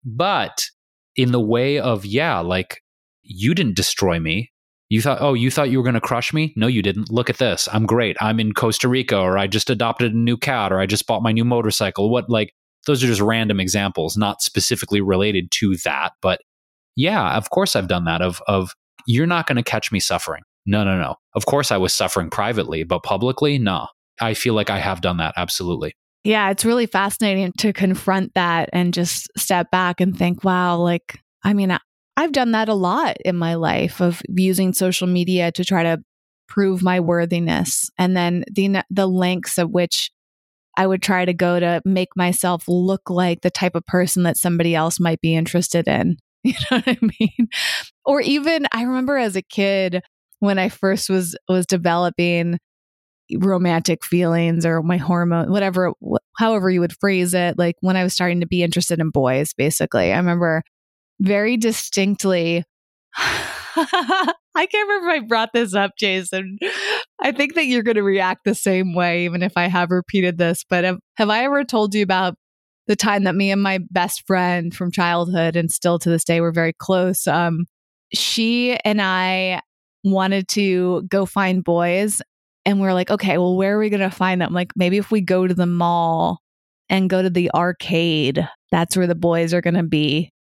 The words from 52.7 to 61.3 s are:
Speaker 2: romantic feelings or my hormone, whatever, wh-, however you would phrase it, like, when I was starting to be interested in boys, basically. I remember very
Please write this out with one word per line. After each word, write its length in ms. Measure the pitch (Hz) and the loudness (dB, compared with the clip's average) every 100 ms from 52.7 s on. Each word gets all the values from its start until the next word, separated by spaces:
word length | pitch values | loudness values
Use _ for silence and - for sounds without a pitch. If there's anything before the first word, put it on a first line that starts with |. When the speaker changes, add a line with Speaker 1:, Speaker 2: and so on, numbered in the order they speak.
| _ _ _ _ _ _ - | _ _ _ _ _ _ -2
Speaker 2:
romantic 680 | 190 185 180 165 165 160 | 0 2 2 2 0 -4
feelings 640 | - 175 170 170 170 165 165 | 0 0 2 2 2 2 0
or 160 | 165 | 0
my 140 | 160 180 | 0 0
hormone, 540 | 139 175 175 170 165 | 0 0 2 0 2
whatever, 420 | 196 196 180 180 - - | 0 0 0 -2 -2 -4
wh-, 100 | - _ - | -4 _ -2
however 320 | 226 214 185 | 0 2 2
you 100 | 185 | 2
would 160 | 175 - | 0 0
phrase 340 | 202 190 180 | 0 2 2
it, 240 | 180 175 - | 0 0 0
like, 180 | 175 170 | 0 0
when 180 | 185 185 | 0 2
I 60 | |
was 100 | 180 | 0
starting 280 | - 180 175 | 0 0 0
to 40 | |
be 160 | 170 180 | 0 0
interested 380 | 175 180 - 170 | 0 0 0 0
in 100 | 160 | 0
boys, 420 | 143 127 131 151 - | 2 2 2 -2 0
basically. 560 | 143 - - 113 90 | -2 0 0 2 2
I 40 | 113 | 2
remember 440 | 180 175 175 160 - _ _ _ _ _ | 0 0 0 -2 -4 _ _ _ _ _
very 380 | 196 | 0